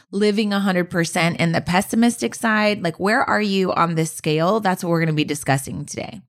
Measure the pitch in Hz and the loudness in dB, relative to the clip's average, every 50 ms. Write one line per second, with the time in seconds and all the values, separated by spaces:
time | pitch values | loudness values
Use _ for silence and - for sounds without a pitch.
0 | - - 185 196 208 208 202 214 220 208 202 196 196 202 180 175 175 180 - 170 | -14 -6 -2 0 2 2 2 2 0 0 0 0 0 2 0 0 0 0 0 -2
1 | 170 165 - 180 165 170 165 - 165 170 165 - - 160 175 185 202 - - 226 | -2 0 0 0 0 0 0 0 0 0 0 0 0 0 0 0 2 2 2 2
2 | 233 240 233 - 240 226 - - - 226 214 214 214 208 208 208 - 170 165 - | 4 4 2 0 -4 -6 -4 -2 -2 0 0 2 2 0 0 0 -2 -4 -4 -2
3 | 180 202 220 269 - - 208 208 214 208 196 190 185 175 - - 170 170 165 160 | 0 0 2 2 2 0 0 0 0 0 0 0 0 0 0 0 0 0 0 0
4 | 160 160 - - - 160 151 156 160 180 214 226 214 190 185 - - 170 170 165 | -2 -2 -4 -6 -2 0 0 2 2 2 2 2 0 0 -2 -2 0 0 0 2
5 | 165 160 156 151 147 - 147 147 - - 135 135 - - - 147 143 - - - | 2 2 2 0 0 0 -2 -4 0 0 0 0 0 -4 -8 -10 -10 -10 -10 -10
6 | - - - - - | -10 -10 -12 -16 -18